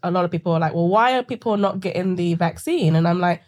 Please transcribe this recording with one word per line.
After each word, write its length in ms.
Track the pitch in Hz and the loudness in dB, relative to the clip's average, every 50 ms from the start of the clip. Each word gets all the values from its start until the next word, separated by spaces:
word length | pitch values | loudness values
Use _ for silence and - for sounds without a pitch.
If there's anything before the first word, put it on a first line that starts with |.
A 80 | - 180 | -4 -2
lot 140 | 175 185 175 | 0 0 -2
of 60 | 175 | -2
people 200 | 175 165 - 175 | -4 -4 -2 -2
are 60 | 165 160 | 0 0
like, 140 | 165 - - | 0 0 0
"Well, 140 | 170 170 175 | 0 0 2
why 280 | 196 220 233 254 262 | 4 4 4 4 2
are 60 | 254 | 0
people 340 | 247 - 247 226 - 233 208 | -2 -4 -8 -6 -2 -2 0
not 220 | 202 202 190 185 190 | 0 0 0 -2 -2
getting 360 | 185 185 - 180 185 190 185 | -6 -4 -4 -2 -2 -2 -2
the 180 | 180 175 170 170 | 0 0 0 0
vaccine?" 600 | 170 175 170 - - - 311 349 330 240 160 165 | 0 0 -2 -4 -6 -6 -4 -2 0 2 2 2
And 100 | 165 165 | 4 2
I'm 140 | 170 170 180 | 2 2 2
like, 220 | 180 175 170 175 _ | 2 0 0 -2 _